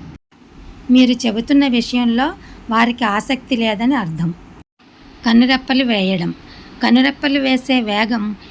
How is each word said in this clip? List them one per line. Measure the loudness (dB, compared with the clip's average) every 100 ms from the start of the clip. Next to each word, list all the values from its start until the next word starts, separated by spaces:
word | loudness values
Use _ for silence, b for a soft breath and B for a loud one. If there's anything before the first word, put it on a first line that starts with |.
| -18 -20 _ _ -20 -20 -20 -8 2
మీరు | 4 4 2 -2
చెబుతున్న | -4 0 2 2
విషయంలో | 0 -2 -2 0 0 -2 -6 B B B
వారికి | 0 0 -2 -4
ఆసక్తి | -4 -4 -6 -4 -2
లేదని | -2 -2 0 0
అర్థం. | -2 -4 -6 -6 -14 -20 -20 _ _ -20 -20 -6 2
కనురెప్పలు | 4 4 2 0 0
వేయడం. | 0 0 0 -2 -4 -8 -14 B B -4
కనురెప్పలు | 2 4 4 0 -2 0
వేసే | 0 0 0 0
వేగం | 0 0 0 -2 -4 -8 B